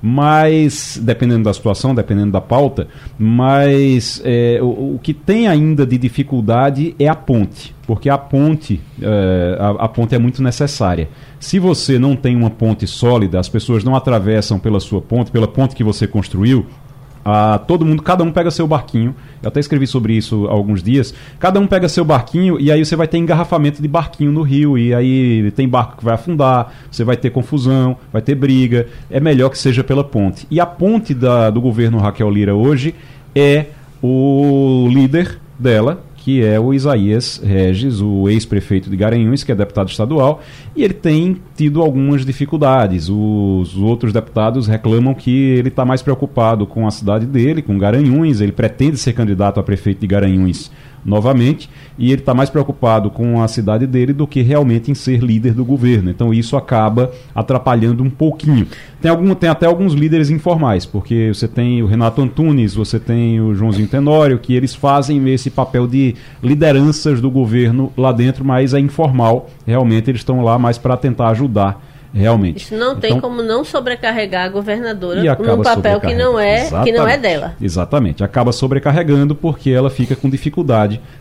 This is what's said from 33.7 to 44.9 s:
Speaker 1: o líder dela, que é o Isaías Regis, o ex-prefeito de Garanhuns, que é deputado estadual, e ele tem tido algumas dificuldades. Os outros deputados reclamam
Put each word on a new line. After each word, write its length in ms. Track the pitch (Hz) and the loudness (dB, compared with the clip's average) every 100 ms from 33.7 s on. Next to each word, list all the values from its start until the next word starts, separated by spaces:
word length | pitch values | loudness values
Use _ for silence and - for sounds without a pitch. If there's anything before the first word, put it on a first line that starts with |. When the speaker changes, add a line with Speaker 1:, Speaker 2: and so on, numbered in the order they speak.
| - - - | -10 -20 -6
Speaker 1:
o 840 | 123 131 139 139 143 139 135 127 123 | -2 2 2 2 2 2 2 2 4
líder 500 | 131 131 160 180 - - - | 4 4 2 -2 -6 -18 -4
dela, 460 | 123 107 117 180 - - | 2 2 2 -2 -8 -10
que 260 | 131 135 | -2 2
é 160 | 107 107 | 2 2
o 140 | 123 | 2
Isaías 680 | 135 143 123 101 110 - - | 0 0 0 2 0 -2 -6
Regis, 560 | 104 95 92 95 135 107 | -2 2 2 0 -2 -2
o 300 | 104 98 98 | 0 0 2
ex-prefeito 580 | 110 - 101 92 98 - | 0 0 -2 0 -2 -2
de 80 | 95 | -2
Garanhuns, 480 | 107 117 113 139 | 0 2 0 0
que 80 | - | -2
é 20 | |
deputado 360 | 107 101 - 95 | -2 -2 -2 -4
estadual, 500 | - 110 156 135 151 - - - | -4 -2 0 0 0 -8 -20 -10
e 80 | - | -2
ele 120 | 208 | -2
tem 420 | 190 170 156 180 185 - | 0 0 2 0 -4 -8
tido 280 | - 147 147 | -2 0 2
algumas 420 | 160 131 139 143 | 2 2 2 0
dificuldades. 840 | 131 - 143 160 143 131 104 92 80 | -2 -4 -4 0 2 4 2 0 -2
Os 640 | 104 107 104 101 95 87 92 | -2 0 0 2 0 -2 -2
outros 340 | 104 117 113 | 0 0 0
deputados 560 | 110 110 113 110 127 107 | -2 -2 -2 0 0 0
reclamam 460 | 110 110 | 0 0